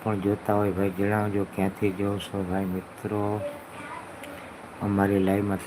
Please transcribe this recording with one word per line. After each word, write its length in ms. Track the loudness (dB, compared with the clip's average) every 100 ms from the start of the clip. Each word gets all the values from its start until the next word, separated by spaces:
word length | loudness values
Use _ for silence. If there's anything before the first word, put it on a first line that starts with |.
પણ 160 | -2 0
જોતા 340 | 2 2 2
હોય 180 | 4 4
ભાઈ 180 | 2 0
જણાવજો 540 | 2 2 2 2 0 -2
ક્યાંથી 360 | 0 0 2 0
જોશો 520 | 0 0 -2 -4 -4
ભાઈ 220 | -2 0
મિત્રો. 760 | 0 -4 -6 -8 -4 0 0 -2 -4 -8 -14 -12 -12 -12 -12 -14 -12 -12 -14 -14 -14 -4
અમારી 380 | 2 4 6 6
લાઈવમાં 380 | 4 4 2 -2